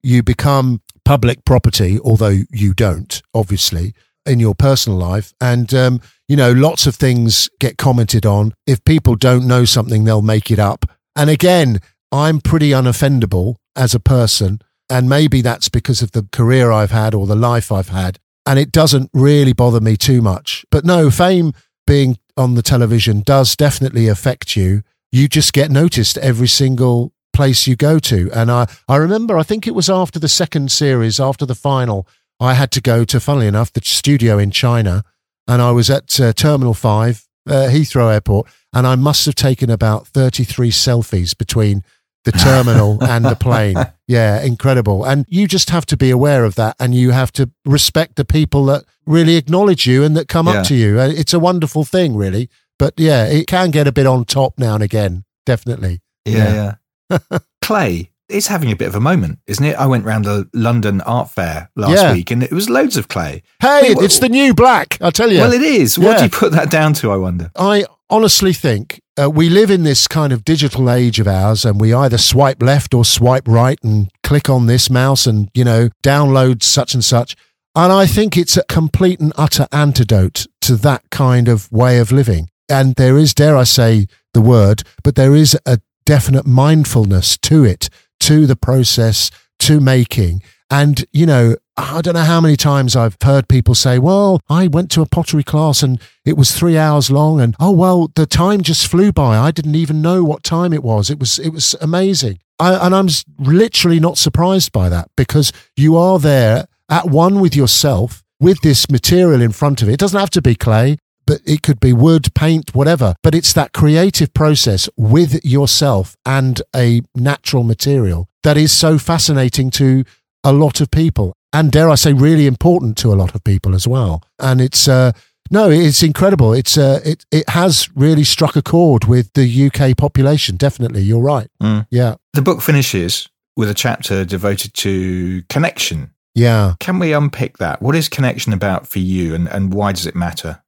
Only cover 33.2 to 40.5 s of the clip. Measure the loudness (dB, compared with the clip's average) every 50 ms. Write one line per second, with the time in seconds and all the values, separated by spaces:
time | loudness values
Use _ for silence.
33.2 | -2 -2 -2 0 0 0 0 -2 -4 -4 _ -8 -6 -4 -6 -4 0 0 0 2
34.2 | 2 2 2 2 0 -2 -2 -2 -2 0 0 0 -2 -2 -2 -4 -6 _ _ _
35.2 | _ _ _ _ _ -2 0 0 2 2 2 2 2 0 -2 -4 -4 _ -2 0
36.2 | 0 0 0 0 0 0 0 0 0 -2 -2 -2 -2 -2 0 0 0 -2 -4 -6
37.2 | _ _ _ _ _ -4 -2 0 0 2 0 0 0 0 0 0 2 2 2 0
38.2 | 0 0 -2 -2 -2 _ _ _ _ _ -2 -2 0 2 0 0 0 0 0 0
39.2 | -2 -4 -4 -2 -2 -2 -2 -2 -2 -2 -2 0 0 -2 -2 -2 -6 _ _ -2
40.2 | -2 0 -2 -4 -6 -6